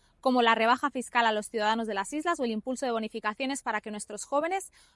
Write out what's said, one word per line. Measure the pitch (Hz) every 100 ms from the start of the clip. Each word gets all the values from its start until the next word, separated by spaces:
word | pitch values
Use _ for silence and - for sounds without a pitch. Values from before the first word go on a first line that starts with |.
| _ _
como | 262 254
la | 233 226
rebaja | 226 254 285
fiscal | 262 - 247
a | 226
los | 214 202
ciudadanos | 226 208 226 220
de |
las | 196 196
islas | 294 339 339
o |
el | 240
impulso | 220 254 254
de | 262
bonificaciones | 226 220 226 214 214 262 277
para | 247 214
que | 214
nuestros | 208 - 208
jóvenes | - 285 320 381 - - _